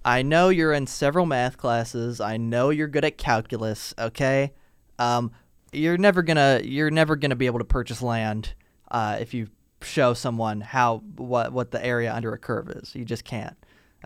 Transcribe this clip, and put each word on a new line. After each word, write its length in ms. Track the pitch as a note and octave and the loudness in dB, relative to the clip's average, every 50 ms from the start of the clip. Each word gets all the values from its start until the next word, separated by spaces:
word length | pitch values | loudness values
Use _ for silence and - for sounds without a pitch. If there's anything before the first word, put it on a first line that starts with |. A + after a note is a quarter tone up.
| - | 0
I 160 | C3 A#2+ B2+ | 2 2 2
know 280 | C3 C#3+ D#3 E3+ F3+ F#3+ | 2 4 4 6 6 6
you're 240 | F#3+ E3 D#3+ D#3 D3 | 6 4 4 2 2
in 120 | C#3+ C3+ | 0 0
several 400 | - - - D3 C#3+ D3 F3+ F3+ | -4 -2 0 0 2 2 2 2
math 320 | E3 C#3 B2 B2 B2+ - | 2 2 0 0 -2 -2
classes. 640 | - - B2 A#2 A#2 A2+ A#2 - A#2+ A#2 A#2+ A#2+ A#2+ | -2 0 0 0 0 0 -2 -4 -4 -4 -4 -4 -4
I 160 | G#2+ G#2 A2 | -4 -4 -4
know 320 | A2+ A#2 A2+ A#2 A#2+ B2+ C#3+ | -4 -2 0 0 2 2 2
you're 180 | D#3 D3+ D#3 | 2 0 -2
good 160 | D3+ C#3 D3 C#3+ | -2 0 0 0
at 120 | D3+ - | 0 -2
calculus, 760 | - - C#3+ A#2 A2 A2+ - B2 A2 A2 A2 A2 - - - - | -2 0 0 0 0 0 -4 -6 -4 -4 -4 -4 -6 -8 -12 -8
okay? 560 | - A#2 A#2 - - C#3 C3 C3+ C#3 C#3 C#3 - _ _ _ _ _ _ _ _ - | -6 -6 -6 -4 -2 0 0 2 0 0 -2 -6 _ _ _ _ _ _ _ _ -2
Um, 320 | A#2+ A#2+ A#2+ A#2+ A#2+ - - - _ _ _ _ _ _ | 0 2 2 0 0 -4 -8 -12 _ _ _ _ _ _
you're 260 | - D3 D#3 E3 F3 | -4 -2 0 0 2
never 240 | F3 G3 G3+ F#3 F3+ | 4 4 4 4 4
gonna, 400 | E3+ D#3+ D#3+ D3+ C#3 C#3 C3 A2+ - | 2 2 4 4 6 6 4 4 2
you're 280 | B2 C3 C#3+ D#3 D3+ | -2 -2 -2 0 2
never 240 | D3+ D#3+ D#3 D3+ D#3 | 4 4 4 4 2
gonna 200 | C#3+ D3 C#3 C3 | 0 0 0 0
be 100 | A#2+ C3 | 0 0
able 100 | B2 A#2 A#2 | 0 0 -2
to 60 | A#2 | -2
purchase 360 | - C3+ B2+ A#2 - A#2+ A#2 | 0 0 -2 0 -4 -6 -4
land, 520 | B2 A#2+ A#2 A2+ A2 A2 G#2+ A2 G#2+ - - - _ _ _ _ _ - | -2 -2 0 0 -2 -2 -2 -4 -6 -8 -10 -12 _ _ _ _ _ -6
uh, 260 | - A#2 A2 G#2+ G#2 G#2+ | -2 -2 -2 -2 -2 -4
if 140 | A2+ - - | -6 -6 -6
you 140 | A#2+ A2 G#2+ - _ _ _ _ _ | -8 -8 -8 -12 _ _ _ _ _
show 320 | - - - D#3 C3+ B2 A#2+ | -14 -4 0 2 4 4 2
someone 480 | A#2 - C3 A#2 A2+ A2+ A2 G#2+ G#2 | 0 -2 -4 -2 -2 -2 -2 -4 -6
how, 360 | G#2+ - - C3 B2 A#2+ A2+ A2 A2 - - | -8 -2 0 2 2 2 2 -2 -6 -12 -14
what, 360 | A#2+ B2+ B2 B2 A#2+ A2+ A#2+ | -12 -6 -2 -2 0 0 -2
what 200 | B2 B2+ B2 B2 | -2 -4 -4 -4
the 120 | - - - | -6 -4 -2
area 300 | B2 B2 A#2+ A#2 A2+ A2+ | -2 -2 0 -2 -2 -4
under 180 | A#2 A#2 A2+ A2+ | -4 -6 -6 -8
a 40 | |
curve 320 | - - - A2+ A2 - - | -8 -6 -6 -6 -6 -6 -8
is. 240 | - - - - - | -12 -14 -14 -14 -12
You 120 | C3+ A#2+ | -12 -8
just 180 | A2+ A#2 - - | -6 -8 -8 -8
can't. 340 | - B2+ A2 F2+ E2 - - _ _ _ _ _ _ _ _ - | -8 -10 -8 -8 -10 -14 -18 _ _ _ _ _ _ _ _ -2